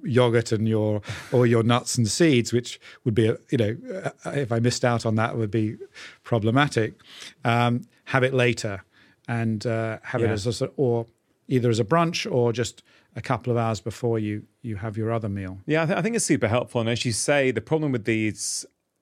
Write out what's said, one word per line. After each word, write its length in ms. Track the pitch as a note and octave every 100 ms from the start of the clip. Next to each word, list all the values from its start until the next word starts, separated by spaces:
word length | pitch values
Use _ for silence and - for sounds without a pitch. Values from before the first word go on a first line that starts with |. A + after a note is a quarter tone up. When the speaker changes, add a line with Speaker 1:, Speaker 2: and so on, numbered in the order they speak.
Speaker 1:
yogurt 480 | A3+ B2 B2 A#2 A2
and 160 | A2 A2+
your, 340 | A2 G#2+ G#2 - - -
or 140 | B2 B2
your 160 | A#2
nuts 360 | A2+ A#2+ - -
and 100 | G#2+
seeds, 440 | - E3+ B2 A2+
which 260 | A#2 A#2+ - - -
would 100 | C3+
be, 140 | A2 A2
a, 100 | - -
you 60 | C#3
know, 200 | G#2 B2 B3+ F#3+ - - -
uh, 60 |
if 200 | C#3+ B2+
I 80 | A#2
missed 240 | A#2+ - B2
out 200 | A#2 A#2
on 100 | A2
that, 220 | A2+ A#2+
would 140 | A2
be 240 | A2+ G#2+ B2+ - - - -
problematic. 760 | - A#2 G#2+ B2 C#3+ - G#2+ - - - - -
Um, 380 | B2+ A#2+ A#2+ A#2+ - _ -
have 180 | C3+
it 100 | B2+
later 500 | C3+ B2 A#2 A2 G2 - _ _ _ -
and, 380 | A#2 A2+ A2 A#2+
uh, 340 | A2+ A2+ A2
have 180 | - B2
it 60 | A#2
Speaker 2:
Yeah. 40 |
Speaker 1:
as 160 | A2 A2
a 60 |
sort, 200 | A2+ C3 -
or 280 | C3 A#2 A#2 _ _ _ -
either 220 | C3 A#2+
as 100 | A2
a 40 |
brunch 460 | G#2+ E3 E3 F3 A3
or 200 | C#3+ A#2+
just 280 | A2+ A2+ - _ _ _ -
a 60 |
couple 300 | - B2 B2
of 60 | A#2
hours 220 | A2+ G#2+
before 380 | - - A#2+ A2+
you, 260 | G#2+ G#2 - _
you 160 | A#2+ G2+
have 200 | A2+ G#2+
your 140 | A2
other 180 | A2+ G#2
meal. 300 | G2 F#2+ F#2+ -
Speaker 2:
Yeah, 180 | D#3
I, 20 | D#3+
th-, 120 | G3
I 40 |
think 140 | F#3+ A#3
it's 100 | -
super 220 | C#3 A2
helpful. 340 | A#2+ - B2
And 80 | A2+
as 160 | A#2 B2+
you 60 |
say, 400 | G#2+ - C#3+ C3
the 100 | A2+
problem 300 | - D#3 D3+
with 140 | B2 G2
these 600 | A2 A2 - - - - _ _ _